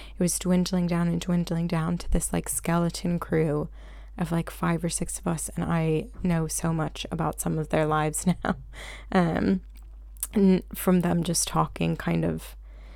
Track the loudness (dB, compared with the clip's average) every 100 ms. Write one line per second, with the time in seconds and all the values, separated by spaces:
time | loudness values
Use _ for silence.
0 | -10 -2 0 0 2 2 2 0 2 2
1 | 2 0 0 0 0 0 0 0 0 -2
2 | 2 0 2 -2 -2 -4 0 2 2 0
3 | -2 -2 0 2 2 0 -2 -10 -16 -16
4 | -12 -6 -2 0 -2 -2 0 0 0 -2
5 | -4 -4 -4 -4 -4 -4 0 2 2 2
6 | -2 -4 0 2 0 -2 0 0 -2 -4
7 | -6 -2 -2 -2 -2 -2 2 2 4 2
8 | 2 0 0 2 0 -2 -4 -14 -14 -14
9 | 0 2 4 2 2 2 -2 -18 -18 -16
10 | -14 -10 -2 6 6 6 2 -2 4 4
11 | 4 2 2 0 0 0 0 0 -2 0
12 | 0 0 0 -2 -6 -16 -16 -18 -18